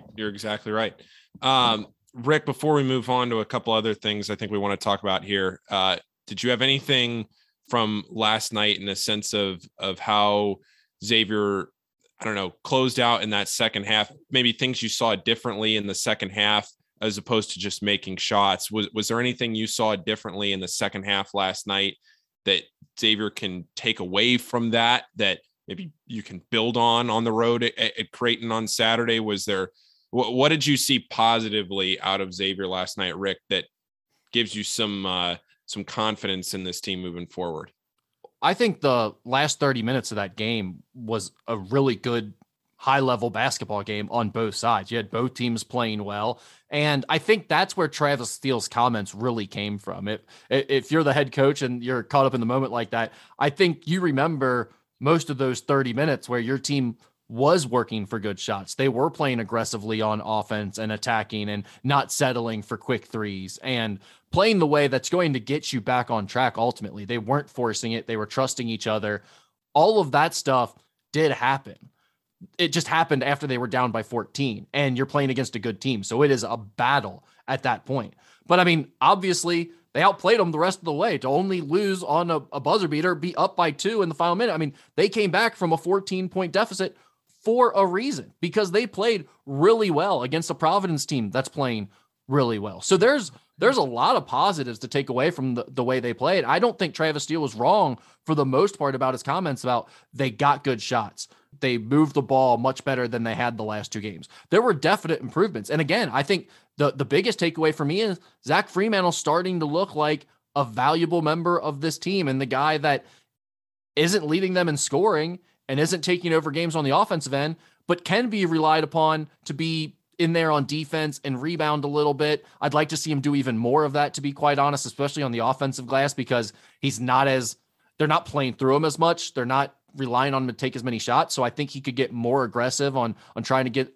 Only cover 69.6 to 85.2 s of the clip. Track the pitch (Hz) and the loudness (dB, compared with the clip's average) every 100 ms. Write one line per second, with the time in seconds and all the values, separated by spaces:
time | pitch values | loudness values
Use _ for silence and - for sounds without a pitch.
69.6 | _ 147 180 220 151 143 160 - 143 131 | _ 2 4 4 2 2 2 0 0 2
70.6 | 117 - _ _ _ 147 156 127 123 135 | 2 -4 _ _ _ 0 2 2 0 0
71.6 | 113 - - _ _ _ _ _ 180 - | -4 -20 -20 _ _ _ _ _ -12 -2
72.6 | 170 165 - 165 170 143 127 139 143 127 | 0 0 2 2 2 2 0 -2 -2 -4
73.6 | 123 127 127 113 107 120 101 - 139 104 | -2 0 0 -2 -4 -6 -4 -2 -2 -4
74.6 | - 139 143 123 135 147 139 127 123 117 | -4 -2 0 0 0 0 0 0 -4 -4
75.6 | 117 101 135 113 95 117 147 127 104 113 | -6 -4 -4 -4 -2 2 4 4 0 -6
76.6 | 104 - 123 139 110 95 _ _ - 131 | -8 -2 2 2 0 -10 _ _ -6 -4
77.6 | 135 110 - 135 104 - _ _ - 180 | -2 -4 -4 -6 -6 -14 _ _ 2 4
78.6 | 175 165 - _ 139 196 185 180 170 170 | 6 4 0 _ 4 4 2 -2 0 -2
79.6 | 170 - _ 135 185 - 185 233 180 151 | -2 -10 _ 0 2 2 2 4 2 2
80.6 | 180 185 165 147 220 147 131 143 190 185 | 0 0 -4 -2 0 0 0 0 0 -2
81.6 | 143 175 202 190 175 156 170 160 139 - | 0 0 2 -2 0 0 2 -2 -4 -4
82.6 | 135 208 175 151 175 165 175 156 185 - | 0 2 2 0 0 0 -2 0 0 2
83.6 | 170 143 196 226 180 156 170 180 240 160 | 0 0 -2 0 0 0 0 2 0 0
84.6 | 151 - _ - 196 226 | -4 -6 _ 2 2 2